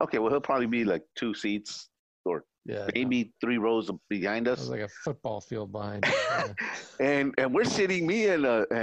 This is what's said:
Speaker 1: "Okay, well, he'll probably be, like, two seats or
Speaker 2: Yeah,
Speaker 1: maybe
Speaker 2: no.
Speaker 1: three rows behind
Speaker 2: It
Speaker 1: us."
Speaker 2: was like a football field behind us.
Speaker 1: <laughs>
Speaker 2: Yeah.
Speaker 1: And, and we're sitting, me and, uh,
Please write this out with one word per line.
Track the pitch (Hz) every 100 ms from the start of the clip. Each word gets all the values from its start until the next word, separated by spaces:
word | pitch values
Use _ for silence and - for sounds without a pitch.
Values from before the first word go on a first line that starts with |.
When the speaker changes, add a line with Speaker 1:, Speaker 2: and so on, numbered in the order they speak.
Speaker 1:
"Okay, | 156 120
well, | 113
he'll | 139
probably | 139 135 120
be, | 120
like, | 104 85 -
two | - 120
seats | 101 107 104 104 - - _ _ _
or | 92 82 - _
Speaker 2:
Yeah, | - 107 101
Speaker 1:
maybe | 110 127 123
Speaker 2:
no. | 110 -
Speaker 1:
three | 117 120
rows | 110 113 104 98 -
behind | 101 95 113 117
Speaker 2:
It |
Speaker 1:
us." | 127
Speaker 2:
was | 127
like | 123
a | 104 -
football | - 131 123 104
field | - 113 101
behind | 104 104 104
us. | - 554
Speaker 1:
<laughs> | 622 698
Speaker 2:
Yeah. | 508 - - - - -
Speaker 1:
And, | 139 143 139 127
and | 131
we're | 151
sitting, | 240 - 190 185 165
me | 220 208
and, | 170
uh, | 135 113 104 117